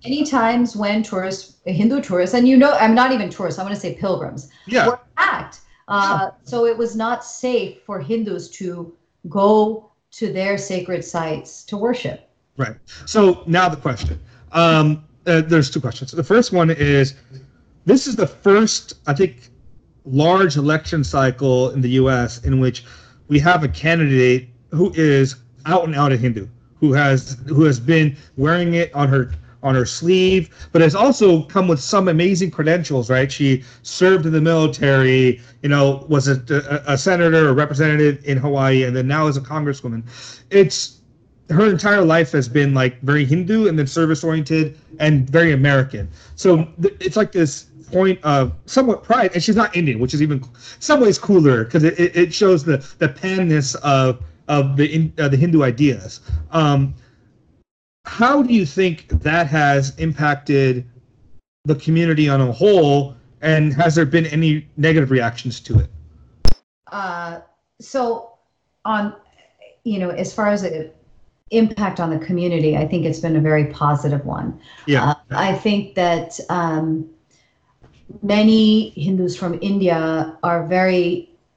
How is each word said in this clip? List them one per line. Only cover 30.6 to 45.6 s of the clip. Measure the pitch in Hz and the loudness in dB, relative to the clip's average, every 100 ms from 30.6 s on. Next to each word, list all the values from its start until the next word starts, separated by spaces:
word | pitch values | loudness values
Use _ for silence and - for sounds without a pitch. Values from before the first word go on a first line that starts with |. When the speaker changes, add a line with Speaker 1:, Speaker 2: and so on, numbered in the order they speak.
| - | -2
Speaker 2:
but | 170 | 4
has | 160 | 4
also | 196 269 - 202 160 | 4 2 4 4 4
come | 139 196 185 | 2 -2 0
with | 151 | -2
some | - 202 185 | 0 0 2
amazing | 160 180 180 185 | 2 0 0 -2
credentials, | - 151 175 156 135 117 | -2 0 0 0 -4 0
right? | 127 139 | 0 0
She | - 143 131 - - | 0 0 0 -4 -20
served | - - 180 185 160 | -16 0 4 4 2
in | |
the | 160 | 0
military, | 160 165 156 156 143 135 131 131 127 123 - _ | 2 2 0 0 2 4 4 4 2 0 -8 _
you | 147 | -2
know, | 143 139 135 151 | 2 2 0 -2
was | 147 131 | 0 0
a, | 131 120 143 139 147 143 | -2 -2 -4 -4 -6 -4
a, | |
a | 135 | -2
senator | 190 180 170 160 151 | 0 2 2 4 4
or | |
representative | 131 147 143 156 151 147 143 | 2 0 0 0 2 2 0
in | 147 135 | -4 -2
Hawaii, | 143 139 135 131 | -2 0 2 2
and | 127 | 0
then | 127 131 | -2 -2
now | 151 156 | 0 0
is | 139 | -2
a | |
congresswoman. | 127 156 147 135 123 113 117 - - - _ | -6 -6 -6 -6 -8 -10 -12 -18 -20 -20 _
It's, | 196 175 - - - _ _ _ _ - | 4 4 0 -10 -14 _ _ _ _ -2
her | 165 214 | 2 2
entire | 175 202 202 | 2 2 2
life | 170 165 160 | 4 2 2
has | 147 117 | -2 -2
been, | 143 139 | 0 0
like, | 135 127 120 | 2 0 -2
very | 135 147 | -2 0
Hindu | 131 165 180 220 208 | 2 0 0 0 2
and | 156 | 0
then | 139 | -2
service | 165 160 156 | 0 0 0
oriented | 165 160 147 160 151 - _ - | -2 -4 -2 -2 -2 -6 _ -2
and | 151 147 131 | 2 2 2
very | 165 170 | 2 4
American. | 135 | 2